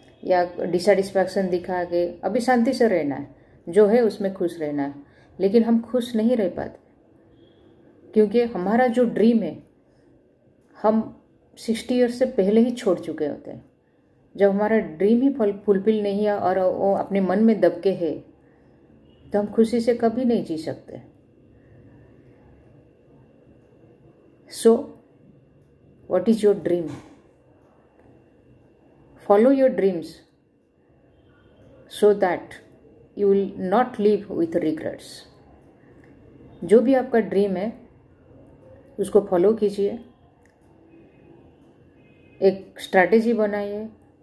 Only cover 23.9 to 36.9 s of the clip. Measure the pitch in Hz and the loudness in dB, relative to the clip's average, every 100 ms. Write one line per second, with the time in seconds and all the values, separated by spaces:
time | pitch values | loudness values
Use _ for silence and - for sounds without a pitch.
23.9 | _ - _ _ _ - - 226 233 - | _ -20 _ _ _ -20 0 2 2 -2
24.9 | - _ _ - _ _ _ _ _ _ | -18 _ _ -20 _ _ _ _ _ _
25.9 | _ - 180 185 202 208 180 170 175 151 | _ -6 -2 0 2 2 0 -2 -4 -4
26.9 | - - - _ _ _ _ _ _ _ | -12 -18 -20 _ _ _ _ _ _ _
27.9 | _ _ _ _ _ _ _ _ _ _ | _ _ _ _ _ _ _ _ _ _
28.9 | _ _ - - 208 247 269 262 180 190 | _ _ -16 2 4 6 4 2 2 0
29.9 | 170 - - _ _ _ _ _ _ _ | -2 -8 -16 _ _ _ _ _ _ _
30.9 | _ _ _ _ _ _ _ - - - | _ _ _ _ _ _ _ -20 -20 -20
31.9 | - 208 196 185 160 - - - - - | 2 2 4 0 -2 -8 -20 -20 -20 -20
32.9 | - - - 202 196 190 - 185 214 247 | -20 -18 -2 2 2 0 -6 -2 0 0
33.9 | - 208 202 190 - 165 170 156 156 - | 0 0 0 -2 -4 -2 -2 -2 -4 -8
34.9 | - - - - _ - - _ _ _ | -10 -16 -20 -20 _ -20 -20 _ _ _
35.9 | - - - - - - - 170 226 240 | -20 -20 -20 -20 -20 -20 -14 4 4 6